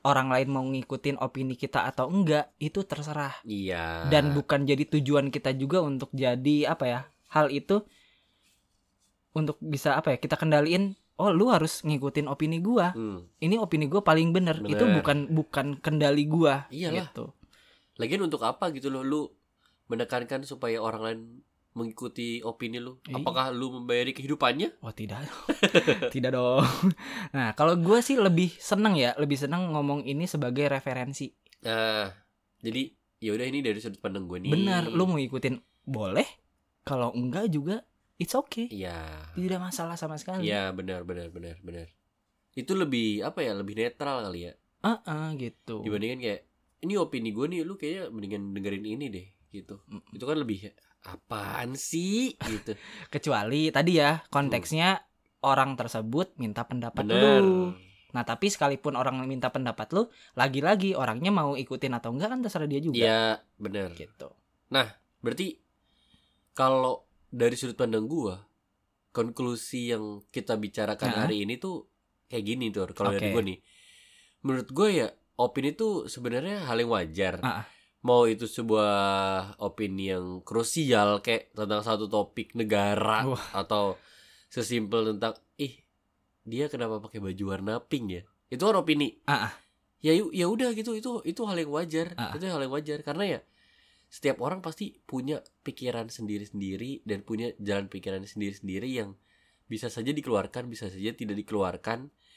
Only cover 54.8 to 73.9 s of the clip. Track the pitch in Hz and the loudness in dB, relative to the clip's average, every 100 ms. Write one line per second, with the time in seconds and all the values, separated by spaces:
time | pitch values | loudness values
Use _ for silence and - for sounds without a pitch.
54.8 | 175 190 _ _ _ _ 135 135 135 127 | 2 2 _ _ _ _ 4 4 4 0
55.8 | 117 113 110 127 180 - 117 104 117 127 | -4 -4 -2 -2 -2 -4 -6 -4 -4 -4
56.8 | 117 - - - 214 202 196 185 180 180 | -4 -4 2 6 8 8 8 6 2 -4
57.8 | - _ _ 123 117 113 202 - 143 139 | -18 _ _ -6 -2 0 0 2 2 2
58.8 | 151 131 127 131 131 131 127 - 127 - | -2 0 0 -2 -4 -2 -2 -2 -4 -4
59.8 | 113 185 233 - - - 135 135 156 208 | -2 0 0 -4 -14 0 2 2 4 4
60.8 | 190 185 123 110 175 202 143 139 127 127 | 2 2 0 0 2 2 2 0 -4 -4
61.8 | 135 120 113 127 208 254 233 175 151 139 | -2 -2 -4 -4 -2 -2 -4 -2 -2 0
62.8 | 160 120 113 113 110 110 _ _ 104 101 | 0 4 4 6 2 0 _ _ -8 -4
63.8 | 95 87 76 _ 69 _ _ _ _ 135 | -6 -8 -18 _ -18 _ _ _ _ 0
64.8 | 120 - _ _ 120 117 190 - _ _ | 0 -4 _ _ -4 -2 -4 -6 _ _
65.8 | _ _ _ _ _ _ _ - 131 131 | _ _ _ _ _ _ _ 0 4 4
66.8 | 127 - _ _ _ 120 117 123 127 113 | 2 -2 _ _ _ 2 2 2 -6 -2
67.8 | 120 110 110 165 110 92 - _ _ _ | 0 0 0 -2 -2 -6 -14 _ _ _
68.8 | _ _ _ - 117 117 127 117 - 127 | _ _ _ -4 -4 -2 -4 -4 -6 -6
69.8 | 120 117 107 101 - - - 110 104 - | -4 -4 -4 -10 -10 -10 -2 -2 -2 -4
70.8 | 104 104 110 107 107 104 101 101 190 175 | -4 -2 -2 0 0 0 -2 -4 -6 -8
71.8 | - _ _ _ _ 120 104 123 117 101 | -12 _ _ _ _ -6 -4 -2 -2 -2
72.8 | 92 95 101 98 104 117 98 92 _ - | -6 -2 0 0 0 0 0 -6 _ -20
73.8 | - | -20